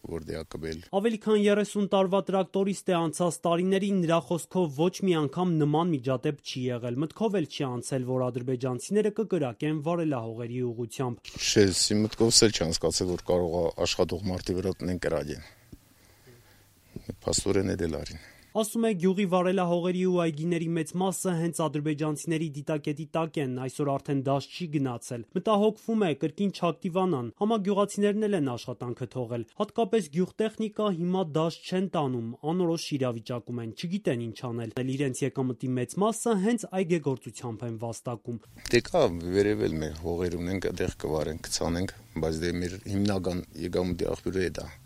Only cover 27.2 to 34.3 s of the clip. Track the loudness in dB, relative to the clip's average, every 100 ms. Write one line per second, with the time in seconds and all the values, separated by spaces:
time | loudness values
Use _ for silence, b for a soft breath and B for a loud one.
27.2 | -2 -2 0 2 2 2 2 2 2 2
28.2 | 2 2 0 -2 -8 -6 -6 -6 -6 -6
29.2 | -4 -6 -6 -6 -4 0 2 2 2 0
30.2 | -2 0 -2 -2 -4 0 0 2 2 2
31.2 | 2 2 0 -2 -4 -2 0 0 0 -2
32.2 | -4 -6 -2 2 2 0 -2 0 0 -2
33.2 | -6 -8 -6 -6 -6 -8 -4 -2 0 -2
34.2 | -4